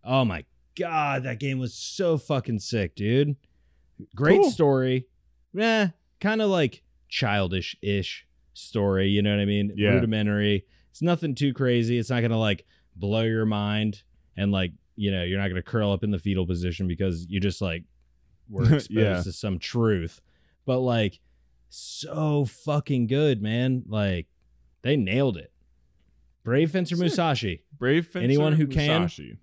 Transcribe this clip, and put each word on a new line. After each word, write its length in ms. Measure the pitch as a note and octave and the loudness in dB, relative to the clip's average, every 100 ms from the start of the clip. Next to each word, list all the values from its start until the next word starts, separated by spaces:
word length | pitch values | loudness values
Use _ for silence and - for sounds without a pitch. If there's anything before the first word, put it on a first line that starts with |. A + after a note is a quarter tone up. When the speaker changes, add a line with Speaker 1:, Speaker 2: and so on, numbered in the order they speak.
Speaker 1:
Oh 220 | A#2 C3 | 0 2
my 220 | B2 E2+ - _ _ | 2 -2 -10 _ _
God, 500 | - E3+ D#3+ D3 C3+ | -8 -4 0 0 -2
that 140 | B2+ A#2 | -4 -6
game 200 | C#3 C3 | -4 -4
was 160 | B2+ | -6
so 420 | - - - F3+ D#3 | -8 -12 -2 0 0
fucking 440 | - C#3+ A#2 A2 | 0 -2 0 -4
sick, 340 | - A#2 F#2 | -2 -2 -2
dude. 420 | - G2+ B2+ D3 C#3 _ _ _ _ _ _ - - | -2 0 2 2 -2 _ _ _ _ _ _ -18 -2
Great 240 | D3 C#4 | 6 6
Speaker 2:
Cool. 100 | F#4 | 6
Speaker 1:
story. 560 | G#3 D3+ C3 B2+ B2+ B2+ _ _ _ _ F3+ | 4 4 4 2 0 -4 _ _ _ _ -2
Eh, 300 | A3+ A3 G3+ - _ _ | 0 2 0 -2 _ _
kinda, 280 | G3 A3 G#3+ | -2 0 2
like, 360 | F#3 C#3+ - _ _ _ | 2 2 -2 _ _ _
childish-ish 1160 | - B2 G#2 F#2+ F#2 E2+ - G2 G2+ F#2 - _ _ _ | -4 0 2 0 -2 -4 -6 -2 -2 -2 -10 _ _ _
story, 540 | - - A2+ G2+ F#2+ G2 | -20 -8 -2 2 2 2
you 100 | G2+ | 2
know 100 | G#2 G2+ | 2 2
what 40 | |
I 40 | |
mean? 280 | G2+ G2+ G2+ G2+ | 2 0 -2 0
Speaker 2:
Yeah. 140 | G#2 | 4
Speaker 1:
Rudimentary. 760 | B2 A#2 A2 G#2 G#2 G#2 G2+ - _ _ | 4 2 0 0 2 2 0 -2 _ _
It's 120 | - | -4
nothing 320 | E3 E3+ E3 | -2 0 -2
too 180 | B2 C#3+ | -2 -2
crazy. 460 | B2 C3 A#2+ A#2 A#2+ | 0 0 2 2 -2
It's 100 | A2 | -2
not 140 | B2 | 0
gonna, 160 | A2+ A2+ | 0 0
like, 240 | A2 G2 - _ _ - | 0 -2 -6 _ _ -8
blow 260 | G2+ A2 | -2 0
your 220 | A2+ A2+ | 0 0
mind 580 | A2 G#2 G#2 G#2+ G#2+ G2 _ _ _ | 0 0 -2 -2 -2 -4 _ _ _
and, 160 | - G2+ | -4 0
like, 220 | G2 F2+ - _ | 0 -2 -6 _
you 160 | - G2+ | -4 -2
know, 120 | F#2+ | -2
you're 140 | F2 F#2+ | -2 -2
not 80 | G2 | -2
gonna 140 | F2+ | -4
curl 280 | - A#2 G#2 | -4 0 0
up 120 | G2 | 0
in 60 | G#2+ | 0
the 80 | G2 | -2
fetal 280 | G2+ F#2 F2 | 0 -2 0
position 400 | F2+ F2+ E2+ F#2 | -2 -4 -4 -4
because 400 | F2 F#2+ E2 E2+ | -2 -2 -2 -4
you 120 | G2 | -2
just, 200 | G2 F2+ | -2 -2
like, 220 | F#2+ E2 - _ _ _ | -6 -6 -10 _ _ _
Speaker 2:
<laughs> 320 | _ _ _ | _ _ _
Speaker 1:
were 160 | G2+ A#2+ | 0 2
exposed 160 | D3 - | 2 2
Speaker 2:
Yeah. 320 | G#2+ G#2+ F2+ | 0 2 0
Speaker 1:
to 100 | F2 | -4
some 260 | F2+ G#2+ F#2 | -6 -6 -6
truth. 640 | - A#2+ A2+ G2+ E2 - _ _ _ _ - | -4 0 0 0 -2 -10 _ _ _ _ -4
But, 140 | B2+ | -2
like, 400 | B2+ A#2 G#2 - _ _ _ _ _ | 0 0 0 -4 _ _ _ _ _
so 720 | - - - D#3 D#3 D#3 D3 | -18 -14 -12 -10 -4 0 0
fucking 640 | C3 - - D3 - C3+ A#2 | 0 -4 -2 -2 0 0 2
good, 340 | C3+ D3+ A#2+ | 2 2 0
man. 420 | G#2+ A2+ B2+ B2+ - | 0 0 0 -2 -4
Like, 400 | G#2+ G2+ F2+ D#2+ _ _ _ _ _ | -2 0 -2 -6 _ _ _ _ _
they 140 | A#2+ D3 | -2 0
nailed 400 | F#2+ A2+ C#3 F2 | 2 0 0 -2
it. 140 | - _ _ _ _ _ _ _ _ _ | -10 _ _ _ _ _ _ _ _ _
Brave 260 | A2+ B2+ D#3+ | -2 2 2
Fencer 260 | F#3 E3+ E3+ | 0 -2 0
Speaker 2:
Sick. 60 | |
Speaker 1:
Musashi. 580 | F3 E3 E3 C3 G#2+ E2+ _ - | 0 0 0 0 -2 -6 _ -4
Speaker 2:
Brave 280 | B2 D3+ E3+ | 2 2 0
Fencer 180 | F3+ | -2
Speaker 1:
Anyone 280 | A#2+ C#3+ D3+ | 2 2 4
who 120 | D#3 C#3+ | 2 2
can. 360 | C3+ D3 D#3 | 0 2 2
Speaker 2:
Musashi. 360 | F3 - - - | 0 -4 -16 -18